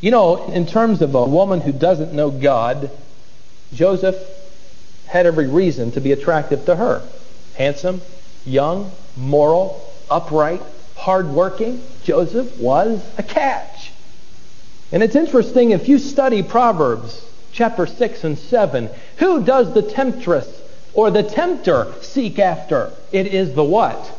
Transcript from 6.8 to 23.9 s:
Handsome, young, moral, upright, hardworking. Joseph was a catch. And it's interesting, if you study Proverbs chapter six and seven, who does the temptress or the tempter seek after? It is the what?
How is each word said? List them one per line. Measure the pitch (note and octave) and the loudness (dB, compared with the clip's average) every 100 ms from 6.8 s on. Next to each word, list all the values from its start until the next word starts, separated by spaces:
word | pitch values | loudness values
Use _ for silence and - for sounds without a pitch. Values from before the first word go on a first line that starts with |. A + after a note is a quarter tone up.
| E3+ A2+ - - - - - - | 2 -2 -4 -8 -8 -8 -8 -2
Handsome, | C3+ C#3+ F3+ F#3 - - - - - | -2 0 -2 -4 -6 -8 -8 -6 0
young, | C3 C#3+ F3+ G3+ F#3 - | 2 2 0 -4 -6 -6
moral, | - C3 C#3+ D3 E3 F#3+ - - - - | -4 2 4 6 4 2 -4 -6 -6 -2
upright, | D3 E3+ D3+ D3+ F3+ - - - - | -2 0 2 2 0 -6 -6 -8 -6
hardworking. | - F#3+ E3+ C#3 F#3 F#3+ A3+ B3+ - - | 0 0 2 2 2 0 -2 -2 -4 -4
Joseph | - D#3 F3+ A3+ B3+ - | 2 2 2 0 -2 -2
was | A#2+ C#3 G#3 A3 - - | 2 4 2 0 -4 -4
a | |
catch. | G3+ - D#4 A#3+ - - - - - - - - - - - - - | -2 0 0 -2 -6 -8 -8 -6 -6 -8 -8 -8 -8 -8 -8 -8 -2
And | E3 | 0
it's | A3 | 4
interesting, | A#3 D#4+ C4 - B3+ A#3+ | 2 4 2 4 4 4
if | F#3+ - | 4 4
you | C#4 | 4
study | - - C4 A3+ | 4 0 2 2
Proverbs | F#3 A3+ B3 F#3+ C#3+ A2 A2+ - - - - | 0 2 2 4 2 0 -4 -8 -8 -8 -8
chapter | - - - E3 | -2 0 0 -4
six | - A#3+ - | 0 -2 -2
and | D#3+ C#3+ | -4 -4
seven, | - A#3+ G3 C3 A2 - - - | 0 2 2 0 -4 -8 -10 0
who | F4+ E4+ | 2 2
does | F#3+ C4+ G#3 | 4 4 4
the | G#3+ | 2
temptress | - - C4+ - - D#3 - - - - - | 0 0 -2 -2 0 0 0 -10 -10 -10 -4
or | - G#3+ | 2 4
the | G#3 | 4
tempter | - - F4 D#4 - C#3+ G#2+ - | 0 0 -2 -2 2 2 0 -6
seek | - - A3+ - | -6 -4 -2 2
after? | F#3+ E3 - D3 - - - | 2 2 -2 -2 -2 -8 -4
It | F#3+ F#3+ | -2 0
is | F#3+ F#3 | 0 0
the | C3 | 0
what? | D3 G3 F3+ | 2 4 2